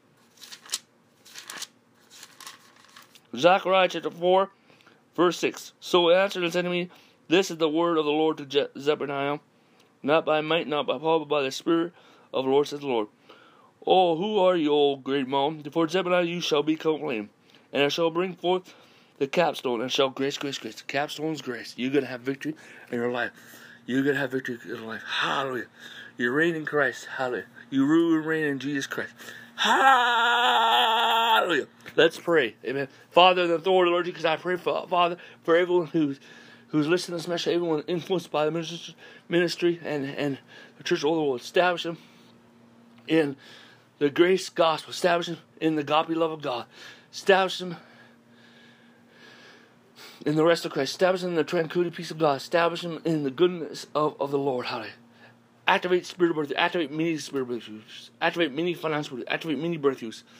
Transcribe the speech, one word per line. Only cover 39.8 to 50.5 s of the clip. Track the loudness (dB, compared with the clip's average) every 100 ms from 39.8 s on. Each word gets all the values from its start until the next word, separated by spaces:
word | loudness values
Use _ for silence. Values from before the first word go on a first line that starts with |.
and, | -4 -6 -6
and | -4 -4 -4 _ -20 -20 -14
the |
church | -4 -2
all | 0
over | 0
the | 0
world. | -2
Establish | -2 2 2 0
them | -6 -10 -14 -20 -20 _ _ _ _ _ _ -20 0
in | 2 2 -2 -14 -20 -20 -20 _ -2
the | 0
grace | 4 4 4 0
gospel. | 2 2 2 -4
Establish | -2 2 2 -2
them | -10 -12 -2
in | 0 0
the |
godly | 2 2 2 0
love | 0
of | -2
God. | -6 -6 -8 -16 -20 -20 _
Establish | -12 4 4 4 -2
them | -8 -12 -16 -20 -20 _ _ _ -20 -20 -20 -20 -20 _ _ -20 -20 -20 -20 -20 -20 _ _ -20 -20 -8 -2
in | 2
the |
rest | 4